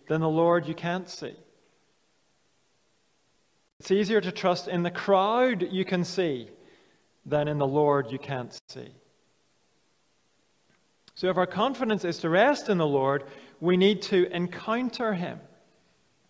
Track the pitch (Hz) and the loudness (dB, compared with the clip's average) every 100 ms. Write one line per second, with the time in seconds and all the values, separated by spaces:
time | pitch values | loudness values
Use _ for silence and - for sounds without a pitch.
0 | - 156 160 160 170 175 147 165 170 180 | -4 0 2 4 4 4 0 -6 -4 -6
1 | 180 - 139 - _ _ _ _ _ _ | -8 -12 -14 -14 _ _ _ _ _ _
2 | _ _ _ _ _ _ _ _ _ _ | _ _ _ _ _ _ _ _ _ _
3 | _ _ _ _ _ _ _ - - 196 | _ _ _ _ _ _ _ -16 -2 0
4 | 202 220 180 175 185 175 - 180 175 175 | 2 0 -2 -2 -2 -2 -2 -2 -2 -4
5 | - 190 196 240 254 208 180 185 185 185 | 2 4 4 2 2 0 -2 -2 -2 -2
6 | 175 - 175 127 110 - - _ _ _ | -2 -2 -2 -4 -8 -20 -20 _ _ _
7 | _ _ - 147 147 147 139 147 147 143 | _ _ -4 -2 0 0 2 4 4 2
8 | 139 135 - 131 120 - - 131 123 - | 0 -8 -8 -8 -8 -14 -18 -18 -18 -20
9 | _ _ _ _ _ _ _ _ _ _ | _ _ _ _ _ _ _ _ _ _
10 | _ _ _ _ _ _ _ _ _ _ | _ _ _ _ _ _ _ _ _ _
11 | _ - 180 180 180 185 240 247 240 208 | _ -4 -2 0 0 0 -2 0 -2 0
12 | 175 170 165 175 254 294 - 185 151 139 | -2 -4 2 4 4 2 0 2 2 2
13 | 135 139 - - - - 165 185 196 190 | 2 0 -4 -16 -20 -4 2 4 4 4
14 | - 190 180 175 175 - - 226 254 - | 0 2 2 0 -4 -6 -4 -4 -4 -2
15 | 226 185 170 117 - _ _ _ _ _ | -2 -2 -6 -10 -18 _ _ _ _ _
16 | _ _ | _ _